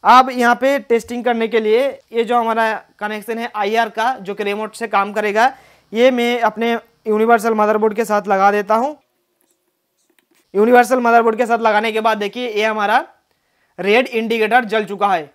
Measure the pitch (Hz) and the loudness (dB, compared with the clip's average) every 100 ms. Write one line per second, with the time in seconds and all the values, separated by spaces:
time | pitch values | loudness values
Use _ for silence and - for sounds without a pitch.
0 | 196 247 262 247 240 240 262 277 - 233 | 6 6 6 2 2 2 0 -2 0 -2
1 | - 240 240 233 226 220 220 220 277 208 | -2 -6 -4 -2 0 0 2 2 0 -4
2 | _ 233 226 240 226 220 226 208 - _ | _ -4 0 0 0 0 -2 -4 -10 _
3 | 208 214 208 226 233 214 202 226 226 220 | -8 -8 -8 -8 -8 -4 -2 0 -2 -2
4 | 226 262 185 202 202 202 214 - 233 208 | -4 -4 -10 -6 -6 -6 -8 -10 -4 -2
5 | 196 208 208 208 247 269 _ _ _ 214 | -2 -2 -2 2 0 -2 _ _ _ 2
6 | 254 247 240 240 226 214 233 233 _ _ | 2 2 -2 0 -2 -2 -4 -4 _ _
7 | - 214 226 233 226 220 208 214 214 208 | -4 0 4 2 2 0 0 2 0 -2
8 | 214 208 190 196 196 208 202 220 262 302 | -2 -2 0 2 2 2 0 -2 -2 -8
9 | _ _ _ _ _ _ _ _ _ _ | _ _ _ _ _ _ _ _ _ _
10 | _ _ _ _ _ 190 220 247 233 262 | _ _ _ _ _ 0 4 4 4 2
11 | 240 233 233 220 233 233 226 208 226 220 | 2 2 2 0 -2 0 2 0 0 -2
12 | 220 220 202 233 247 208 220 214 202 233 | -2 -2 -4 -6 -6 -2 -2 -2 0 0
13 | 330 _ _ _ _ _ _ - 190 220 | -2 _ _ _ _ _ _ -8 0 0
14 | 254 233 226 226 214 240 233 220 208 196 | 0 -4 -4 -2 2 0 0 -4 -4 -4
15 | 202 180 143 | -2 -2 -4